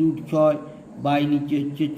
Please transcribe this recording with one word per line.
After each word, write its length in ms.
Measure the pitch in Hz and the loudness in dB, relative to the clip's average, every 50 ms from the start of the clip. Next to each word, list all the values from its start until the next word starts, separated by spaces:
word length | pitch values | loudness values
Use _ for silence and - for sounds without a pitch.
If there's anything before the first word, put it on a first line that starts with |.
রুট 180 | 160 160 147 - - - | 2 2 0 -2 -4 -2
ছয়, 260 | 160 156 156 151 147 143 - - - - - - - - 131 | 2 4 4 4 4 0 -4 -12 -18 -20 -20 -18 -10 -6 -2
by 160 | 143 143 147 147 147 | 0 2 2 2 2
নিচে 240 | 147 143 143 - 151 143 | 0 0 0 0 -2 -2
হচ্ছে 220 | 139 139 143 - 156 143 - | -2 -2 -4 -2 -4 -4 -2